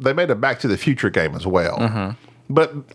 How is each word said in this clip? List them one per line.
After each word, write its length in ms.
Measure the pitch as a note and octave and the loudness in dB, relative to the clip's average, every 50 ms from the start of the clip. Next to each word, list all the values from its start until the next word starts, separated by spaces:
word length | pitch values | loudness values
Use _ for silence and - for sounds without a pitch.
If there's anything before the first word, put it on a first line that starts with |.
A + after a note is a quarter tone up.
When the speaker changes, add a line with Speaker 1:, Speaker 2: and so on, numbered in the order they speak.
Speaker 1:
they 120 | - C3 C#3 | 0 0 0
made 160 | E3 F3+ E3 | 2 0 0
a 40 | B2 | 0
Back 240 | G#2 A#2+ C3+ B2 - | 0 0 0 0 0
to 80 | - B2+ | 0 0
the 100 | A#2+ A#2+ | 0 0
Future 320 | - D#3 C3+ B2 - G2+ | 0 0 0 2 0 0
game 240 | E2 F#2 D#2+ D#2 D2 | 2 2 0 0 -2
as 100 | E2 - | -4 -4
well. 300 | F#2+ F2+ F2+ E2+ D#2+ - - | 0 2 2 2 0 0 -2
Speaker 2:
Mm-hmm. 340 | A2+ A2 A2 A2 G2 F#2+ A2+ - - - - - _ - | -2 -2 -2 -4 -4 -6 -8 -12 -16 -20 -20 -18 _ -2
Speaker 1:
But 240 | C3+ D3+ D#3+ - - C#3+ C3 - | 2 2 2 2 0 -6 -16 -10